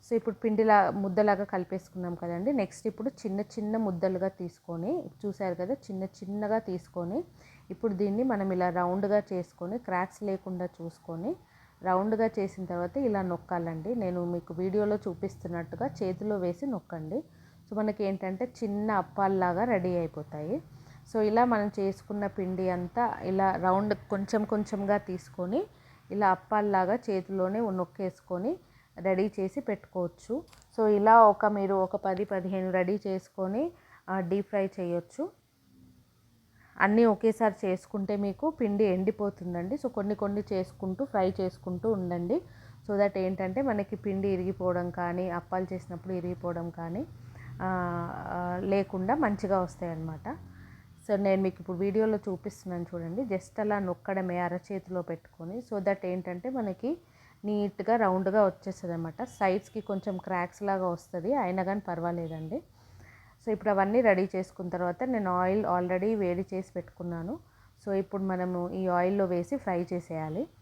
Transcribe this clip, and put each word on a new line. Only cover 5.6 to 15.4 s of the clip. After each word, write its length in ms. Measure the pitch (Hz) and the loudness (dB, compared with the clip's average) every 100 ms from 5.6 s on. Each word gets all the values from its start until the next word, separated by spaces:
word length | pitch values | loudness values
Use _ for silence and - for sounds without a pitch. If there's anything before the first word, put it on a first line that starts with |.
| 185 | -4
చిన్న 300 | 185 - 190 | -4 -6 -8
చిన్నగా 560 | 190 - 185 202 208 220 | -8 -10 -8 -4 0 0
తీసుకొని 640 | 220 180 - 180 170 233 349 - - - - | -2 -6 -6 -8 -4 -4 -6 -14 -20 -20 -16
ఇప్పుడు 240 | 190 226 | -4 -2
దీన్ని 300 | 190 202 202 | 0 0 2
మనం 300 | 262 214 190 | 0 0 0
ఇలా 160 | 180 180 | 2 2
రౌండ్గా 540 | 175 175 190 202 208 208 | 2 2 2 2 2 2
చేసుకొని 440 | 185 175 - 175 233 | -4 -6 -8 -8 -6
క్రాక్స్ 460 | - 185 190 - | -4 -2 -2 -4
లేకుండా 420 | 208 190 190 180 180 | -4 -4 -4 -6 -6
చూసుకొని 680 | - 170 - - 165 196 370 - - - _ | -6 -12 -12 -10 -6 -6 -6 -10 -20 -20 _
రౌండ్గా 460 | 185 185 208 214 226 220 | 2 2 2 2 2 0
చేసిన 260 | 190 190 185 | -4 -4 -6
తర్వాత 320 | 175 175 269 | -4 -2 0
ఇలా 240 | 262 202 | 0 2
నొక్కాలండి. 760 | 185 175 - 175 165 160 165 247 | 0 -4 -2 -4 -2 -4 -4 -2
నేను 300 | 190 180 175 | 0 -2 -2
మీకు 280 | 175 - | -2 -4
వీడియోలో 420 | 165 185 202 208 208 | -4 0 2 2 0
చూపిస్తున్నట్టుగా 920 | 208 170 196 - | -2 -4 -6 -8